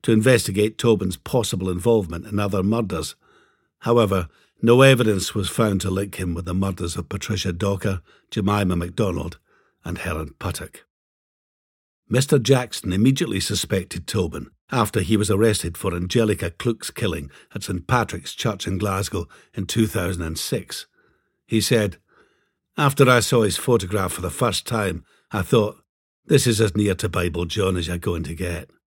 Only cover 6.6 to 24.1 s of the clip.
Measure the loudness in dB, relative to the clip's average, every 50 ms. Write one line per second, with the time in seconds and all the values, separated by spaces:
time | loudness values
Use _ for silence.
6.6 | -2 -2 -4 -4 -6 -6 -6 -8 -8 -8 -8 -8 -4 -4 -4 -4 -4 -4 -4 -2
7.6 | -2 -2 -2 -2 -2 -4 -4 -4 -8 _ _ _ _ _ -6 -2 0 0 0 2
8.6 | 2 0 0 -2 -4 -4 -2 -2 -2 -2 -2 -4 -6 -8 -10 -14 _ _ _ _
9.6 | _ _ _ _ _ -10 -8 -6 -6 -6 -6 -6 -8 -10 -12 _ -6 -6 -6 -6
10.6 | -10 -14 -16 -20 _ _ _ _ _ _ _ _ _ _ _ _ _ _ _ _
11.6 | _ _ _ _ _ _ _ _ _ _ 0 0 2 4 2 2 4 4 2 2
12.6 | 2 -2 -10 -8 -4 -2 2 4 4 4 4 2 -2 -2 -2 -4 -2 -2 -4 -4
13.6 | -2 -2 -2 -4 -4 -6 -10 -10 -8 -4 -2 -2 -2 -2 -4 -8 -12 -12 _ _
14.6 | _ _ 0 0 0 0 0 -2 0 2 2 2 2 2 2 2 4 2 2 0
15.6 | -4 -6 -8 -6 -6 -6 -4 -4 -4 0 0 2 2 2 0 -2 -4 -6 -6 -4
16.6 | -2 -2 -2 -2 -8 -12 -8 -4 -4 -4 -4 -6 -8 -12 -16 -20 -20 _ -12 -10
17.6 | -8 -6 -6 -6 -2 0 0 0 0 -2 -6 -10 -12 -12 -10 -4 -4 -4 -4 -2
18.6 | -4 -4 -4 -2 -2 -2 -2 -2 -4 -4 -4 -6 -6 -8 -14 -20 _ _ _ -8
19.6 | -8 -2 0 0 0 2 0 -2 -2 -2 -4 -4 -6 -6 -6 -6 -6 -6 -6 -6
20.6 | -6 -10 -12 -14 -14 -16 _ _ _ _ _ _ _ _ _ _ _ _ 0 0
21.6 | 2 2 2 2 2 0 -4 -8 _ _ _ _ _ _ _ _ _ _ _ _
22.6 | _ _ _ 0 0 2 4 6 6 8 8 6 4 4 2 2 2 2 0 -2
23.6 | 2 2 2 2 2 0 -2 -2 -2 -2